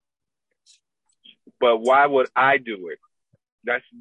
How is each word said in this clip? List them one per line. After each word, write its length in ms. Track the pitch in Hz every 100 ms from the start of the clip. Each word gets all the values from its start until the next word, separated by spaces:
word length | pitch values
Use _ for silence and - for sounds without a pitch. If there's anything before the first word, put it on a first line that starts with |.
| _ _ _ _ _ _ _ _ _ _ _ _ _ _ _ -
But 200 | 123 113
why 280 | 120 135 143
would 220 | 135 123 127
I 220 | 135 139
do 300 | 120 98 85
it? 100 | - _ _ _ _ _ _
That's, 200 | 117 123 - 120